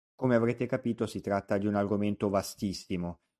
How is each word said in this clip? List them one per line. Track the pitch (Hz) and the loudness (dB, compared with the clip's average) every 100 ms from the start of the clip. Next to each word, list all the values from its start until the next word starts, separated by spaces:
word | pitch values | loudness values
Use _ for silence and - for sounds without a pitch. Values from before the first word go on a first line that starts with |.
| _ _ | _ _
Come | 127 117 | 2 4
avrete | 117 120 120 | 4 0 -2
capito, | 131 117 110 107 | -2 -2 -2 -2
si | 98 | -4
tratta | 98 98 - 101 | -2 -2 0 0
di | 104 | 2
un | 101 | 0
argomento | 101 104 104 101 107 | 2 2 0 0 0
vastissimo. | 98 - - 101 90 - 92 87 85 _ | 0 -2 -6 -6 -6 -6 -4 -4 -8 _